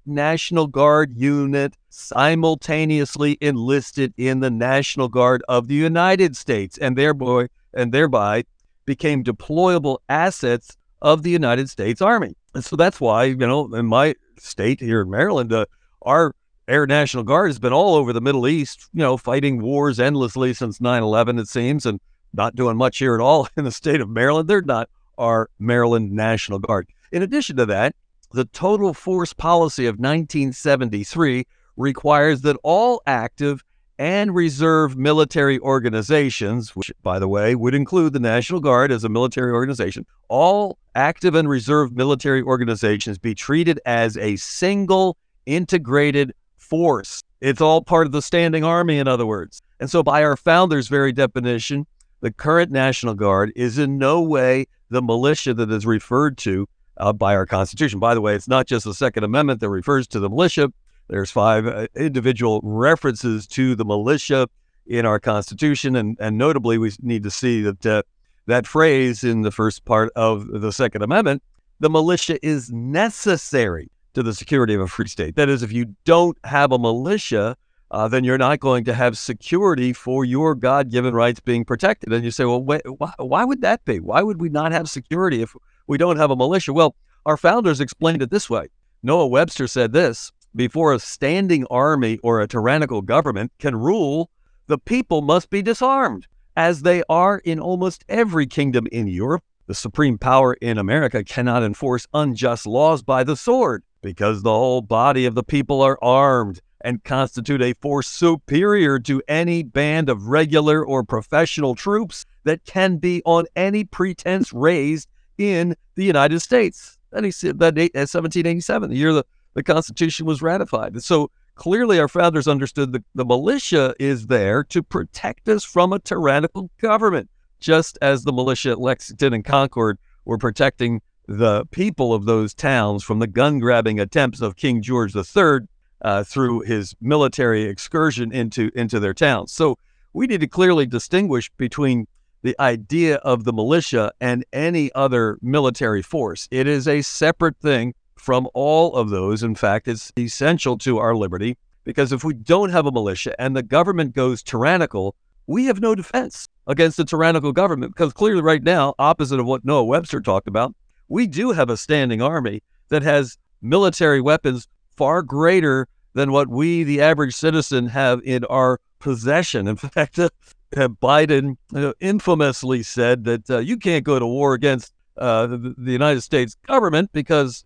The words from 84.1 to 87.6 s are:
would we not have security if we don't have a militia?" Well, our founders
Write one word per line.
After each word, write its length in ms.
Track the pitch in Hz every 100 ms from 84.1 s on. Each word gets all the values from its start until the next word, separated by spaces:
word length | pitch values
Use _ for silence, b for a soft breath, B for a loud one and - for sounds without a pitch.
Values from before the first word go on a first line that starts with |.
| 123
would 180 | 208 180
we 80 | 170
not 240 | 147 160
have 180 | 165 160
security 520 | 139 - 165 185 123
if 120 | 113 - _ _ -
we 100 | 143
don't 180 | 175 156
have 160 | 151
a 60 | 131
militia?" 340 | 131 185 156
Well, 240 | 143 156 - _ _ 151
our 100 | 151
founders 460 | 170 226